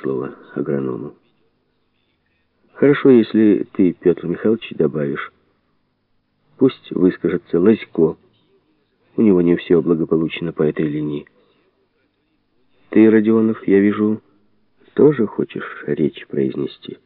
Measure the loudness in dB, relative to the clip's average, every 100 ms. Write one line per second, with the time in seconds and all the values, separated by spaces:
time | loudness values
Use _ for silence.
0 | -8 -8 -8 -14 -14 -10 -6 -6 -6 -8
1 | -12 -18 _ _ _ _ _ _ _ _
2 | _ _ _ _ _ _ _ -2 0 2
3 | 4 4 4 2 2 2 -2 0 0 0
4 | 0 -2 -4 -4 -2 -2 -4 -4 -4 -2
5 | -6 -6 -12 _ _ _ _ _ _ _
6 | _ _ _ _ _ 0 0 0 -8 0
7 | 0 0 -2 -4 -4 0 2 2 -2 -2
8 | -2 -2 _ _ _ _ _ _ _ _
9 | _ -2 2 2 2 0 0 0 0 -2
10 | -2 -2 -4 -6 -10 -4 -4 -4 -6 -6
11 | -8 -10 -12 _ _ _ _ _ _ _
12 | _ _ _ _ _ _ _ _ _ 4
13 | 6 6 4 2 0 -2 0 2 2 2
14 | -2 -4 -10 _ _ _ _ _ _ 2
15 | 2 2 -2 -4 -8 -10 -14 -12 -8 -4
16 | -4 -6 -10 -4 -4 -4 -10 -10 -18 -20